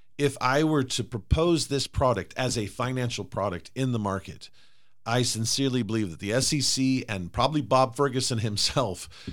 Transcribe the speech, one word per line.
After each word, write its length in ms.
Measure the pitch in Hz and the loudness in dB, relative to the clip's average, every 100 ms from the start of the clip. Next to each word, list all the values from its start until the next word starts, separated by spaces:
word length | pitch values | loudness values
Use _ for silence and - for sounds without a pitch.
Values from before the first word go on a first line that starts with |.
| - - | -16 -2
If 180 | 143 - | 0 2
I 240 | 127 135 | 2 4
were 180 | 156 156 | 4 2
to 220 | 127 - | 0 -2
propose 640 | 113 113 - 156 170 165 - | -4 -4 0 2 4 2 2
this 200 | 139 - | -2 -2
product 460 | - 135 107 87 - | 2 2 2 -2 -4
as 180 | 127 123 | -2 -2
a 120 | 101 | -4
financial 540 | - 123 127 123 120 | -4 -4 -2 -2 -4
product 460 | 95 - 98 87 - | -6 -2 -2 -4 -8
in 180 | - 131 | -4 -2
the 60 | 117 | 0
market, 500 | 101 95 - - - - - - - - | 0 -2 -6 -16 -18 -20 -20 -20 -20 -12
I 160 | - 127 | -2 0
sincerely 600 | 123 110 113 - 139 127 | 2 0 -2 0 2 0
believe 260 | 107 110 101 | 0 0 -2
that 100 | 78 | -4
the 140 | 101 | -2
S 220 | 117 131 | 0 2
E 80 | 151 | 0
C 420 | 123 - 131 131 - | 0 2 2 0 -2
and 240 | 98 87 | -6 -6
probably 300 | - 131 151 | 0 0 0
Bob 360 | 127 131 131 117 | 2 4 4 2
Ferguson 420 | 143 127 123 117 | 0 0 -2 -2
himself 720 | 110 104 - - 120 90 - - - | -2 0 0 0 -2 -2 -10 -14 -14